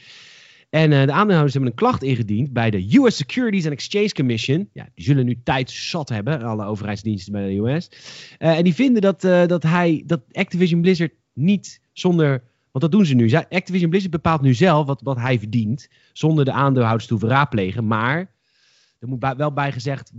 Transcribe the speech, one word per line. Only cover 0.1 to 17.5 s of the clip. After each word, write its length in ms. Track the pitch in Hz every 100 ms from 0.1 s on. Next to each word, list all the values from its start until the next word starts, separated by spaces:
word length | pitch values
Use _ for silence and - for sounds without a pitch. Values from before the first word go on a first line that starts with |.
| - - - - _ _
En, 220 | 156 160
eh, 100 | 143 135
de 60 |
aandeelhouders 420 | 143 208 170 147
hebben 180 | 135 127
een 60 | 120
klacht 260 | 226 -
ingediend 500 | 131 120 104 104 143
bij 160 | 120 113
de 240 | 101 95
U 160 | 220 254
S 60 | -
Securities 480 | 143 - 240 196 156
and 80 |
Exchange 380 | 139 - 202 208
Commission. 580 | - 131 113 - 156 202
Ja, 140 | - 107
die 120 | - 85
zullen 200 | 143 123
nu 140 | 120
tijd 280 | - 135 120
zat 380 | - - 175 143
hebben, 320 | 110 104 151
alle 240 | 117 107 101
overheidsdiensten 680 | 104 101 101 110 101 101
bij 160 | 101 98
de 60 |
U 280 | 98 113 156
S. 80 | - - - - - -
Eh, 200 | 160 160
en 60 |
die 100 | 180 160
vinden 260 | 269 233
dat, 220 | 196 185
eh, 220 | 185 180 175
dat 160 | 175
hij, 400 | 160 175 175 151 139
dat 160 | 165 -
Activision 500 | - 196 175 180 170
Blizzard 320 | 175 175 165 - _
niet 480 | - 165 202 - - _
zonder, 360 | - 185 175 147 131 - _ _
want 120 | 135
dat 80 | 160
doen 140 | 202 170
ze 80 | 127
nu. 140 | 113
Zij, 160 | 151 -
Activision 400 | 175 185 185 170
Blizzard 240 | 185 190
bepaalt 280 | 156 170 160
nu 120 | 135
zelf 320 | 117 185 151 139
wat, 160 | 139
wat 160 | 110 123
hij 220 | 123 123
verdient, 500 | 107 117 107 143 - _ _
zonder 320 | - 156 156 131
de 60 |
aandeelhouders 540 | 113 139 131 113 113 -
te 60 |
hoeven 160 | 113 110
raadplegen. 560 | 135 143